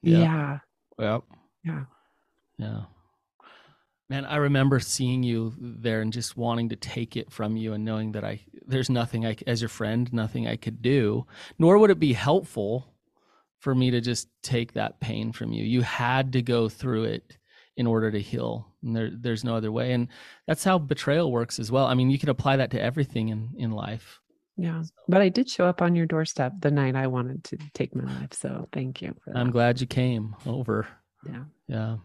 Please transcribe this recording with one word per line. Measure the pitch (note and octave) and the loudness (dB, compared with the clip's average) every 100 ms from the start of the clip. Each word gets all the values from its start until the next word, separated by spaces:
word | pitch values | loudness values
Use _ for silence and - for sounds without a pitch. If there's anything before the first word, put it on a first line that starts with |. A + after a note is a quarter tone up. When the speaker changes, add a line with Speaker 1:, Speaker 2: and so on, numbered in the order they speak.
Speaker 1:
Yeah. | E3+ E3 | 8 6
Speaker 2:
Yeah. | E3 D#3+ C#3+ C#3+ _ _ _ - | 6 4 -2 -6 _ _ _ -4
Speaker 1:
Yep. | A2 A2+ - - _ _ | -2 -2 -4 -20 _ _
Speaker 2:
Yeah. | E3+ D#3 C3+ _ _ _ _ _ _ - | -8 -8 -10 _ _ _ _ _ _ -10
Speaker 1:
Yeah. | A2 A2 G2+ _ _ _ _ _ - - _ _ _ _ _ | -8 -8 -10 _ _ _ _ _ -20 -20 _ _ _ _ _
Man, | C3+ C#3 | -8 -2
I | D3 | 0
remember | C#3+ C#3+ C3+ C3+ | 4 6 6 4
seeing | - - B2+ B2+ | 2 -2 0 2
you | B2 A#2 A2+ A#2+ | 2 0 -2 -6
there | A#2+ A2+ A2+ A2 | -14 -6 -2 0
and | A2 | -2
just | A2+ A2+ - | -4 -6 -4
wanting | A#2 A#2 A#2 | -2 0 -2
to | A2 | -6
take | - - A#2 A#2+ | -8 -8 -6 -8
it | A2 | -10
from | - G#2+ A2 | -6 -4 -2
you | A2 | -4
and | G#2+ | -4
knowing | G#2+ A2 A2 | -4 -4 -4
that | G#2+ | -6
I, | G#2 G#2 - - - | -8 -10 -14 -20 -4
there's | C3 B2+ | -2 0
nothing | B2 A#2 A#2 | 0 0 -2
I | A2+ | -4
c-, | G#2+ - | -4 -2
as | A#2 | -2
your | A2+ | -4
friend, | - G#2+ A#2 B2 | -4 -2 -2 -2
nothing | A#2+ A2 A#2+ A2+ | -2 -2 -2 -4
I | A2+ | -4
could | - A2+ | -6 -4
do, | A#2 C#3 G#2+ A2+ - - - - | 2 4 2 0 -4 -14 -20 4
nor | E3 G3+ | 8 8
would | G#3+ | 8
it | F3+ | 6
be | D#3 | 4
helpful | A#2+ C3 F3 F3+ - G2+ A#2+ C3 _ _ _ _ _ _ _ | 2 2 2 0 -6 -2 -4 -6 _ _ _ _ _ _ _
for | - | 0
me | B2+ B2+ | 2 4
to | B2 | 2
just | A#2 A#2 - _ | 0 -4 -6 _
take | - B2+ A#2 | -2 -2 -2
that | A2+ A2 - | -4 -4 -4
pain | A2 A2 A2+ | -6 -4 -4
from | A2+ A2+ | -6 -6
you. | A2 | -4
You | G#2+ B2 | 0 0
had | A#2+ - A#2+ C3 C3+ | 0 0 0 2 2
to | B2+ | 0
go | A#2+ A#2+ A2 | 2 2 0
through | - C3 A2+ | -2 -4 -2
it | A2 A2 _ - _ _ _ - | -2 -4 _ -20 _ _ _ -2
in | A#2+ | 2
order | A2+ A2 | 2 2
to | G#2+ | -2
heal. | G2+ B2 A#2 A2+ A2+ _ | -4 -4 -4 -6 -10 _
And | B2 | -6
there, | A2+ A2+ | -4 -4
there's | G#2+ A#2+ A2 | -6 -4 -4
no | A#2+ A#2 | -2 -2
other | A2 | -2
way. | A2 B2 | -2 0
And | B2 A#2+ - - - - | 0 -2 -6 -20 -16 -4
that's | D#3 | 0
how | F#3+ F#3 | 2 2
betrayal | C#3+ D3 - D3 E3 | 2 -2 0 2 2
works | A#2+ A#2 - | 0 -2 -4
as | A2 | 0
well. | B2+ C3 | 2 4
I | |
mean, | B2+ B2+ | 4 4
you | C#3 | 2
can | D3 | 2
apply | B2+ C#3+ C3+ | 0 2 2
that | B2+ | 2
to | B2 | 0
everything | A#2 C3 C3+ - A2 | -2 0 -2 0 -2
in, | A2 A2+ - | -2 -6 -6
in | A#2 | -4
life. | G#2+ G#2 A2+ - - _ _ _ - | -4 -6 -10 -12 -20 _ _ _ -6
Speaker 2:
Yeah. | E3+ E3 | -4 -4
Speaker 1:
So. | D#3+ _ - | -8 _ 2
Speaker 2:
But | F#3 | 6
I | G3 | 6
did | F#3 B3+ | 4 -2
show | - | 2
up | F3+ F3 | 2 4
on | F3 F3 | 2 2
your | E3 | 2
doorstep | D#3+ D#3+ - B2+ G3 | 0 -2 -2 -2 0
the | D3+ | 0
night | C#3+ C3+ | 2 2
I | C3 C3 | 0 0
wanted | B2+ B2 C3 | -2 -4 -6
to | - - D3 | -10 -12 -12
take | - C3+ C3 | -6 -4 -4
my | |
life. | C3 C3 C3+ | -6 -6 -10
So | - C3+ C3 - | -8 -8 -8 -8
thank | - C3 C3 | -6 -8 -8
you | - - | -12 -12
for | - B2 | -8 -2
Speaker 1:
I'm | B2 | 0
Speaker 2:
that. | |
Speaker 1:
glad | A#2+ A#2+ B2 | 4 4 2
you | B2+ | -2
came | - B2+ A#2 G#2+ G#2+ - | 0 0 0 -4 -8 -6
over. | A#2+ A#2+ G#2+ G#2+ - _ _ - | -6 -2 -2 -2 -10 _ _ -14
Speaker 2:
Yeah. | A#2+ D3 _ - | -14 -14 _ -10
Speaker 1:
Yeah. | A#2 A2 A2+ | -6 -4 -6